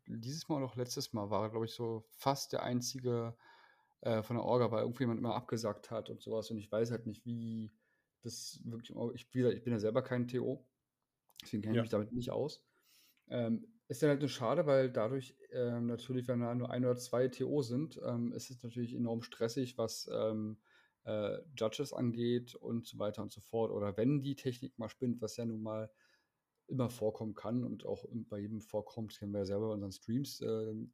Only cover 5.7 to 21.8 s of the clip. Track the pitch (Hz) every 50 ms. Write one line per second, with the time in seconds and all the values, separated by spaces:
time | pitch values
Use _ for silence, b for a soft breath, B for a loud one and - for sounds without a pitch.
5.7 | 104 - - - 117 110 104 - 113 101 - - 110 110 104 - 117 110 101 -
6.7 | - 110 117 117 120 110 120 113 101 - - 120 117 117 113 113 113 113 110 110
7.7 | - _ _ _ _ _ _ _ _ _ - 117 - - - - - - - 120
8.7 | 117 117 - - - - 117 120 - 120 - - - 127 123 123 - - - 123
9.7 | 120 107 101 110 113 131 127 123 127 123 120 120 127 123 117 120 135 147 - _
10.7 | _ _ _ _ _ _ _ _ _ _ _ _ - - - - - 107 101 107
11.7 | 110 117 113 110 110 104 104 110 120 123 123 - - 110 123 160 - - _ b
12.7 | b b b b b b b b b b b - 123 123 117 113 113 110 - -
13.7 | - _ _ - 135 - 160 147 143 139 147 131 - - 123 110 139 165 165 147
14.7 | 135 135 131 127 120 123 107 113 135 135 131 - - - - - - 131 123 120
15.7 | 120 120 117 120 120 113 - - 131 127 123 127 123 120 120 120 120 123 120 -
16.7 | - 123 127 123 123 123 - - - 120 131 127 - - 131 127 139 147 131 113
17.7 | 120 127 156 143 - - - 123 120 117 117 120 - 120 - - 131 123 - 117
18.7 | 110 123 120 117 123 123 120 117 117 117 117 - - - 113 113 117 139 127 123
19.7 | - - 113 113 - - - - 117 113 110 110 110 110 107 107 110 - b b
20.7 | b b b b b b - - 110 107 104 101 101 98 - 165 139 - 220 220
21.7 | 220 -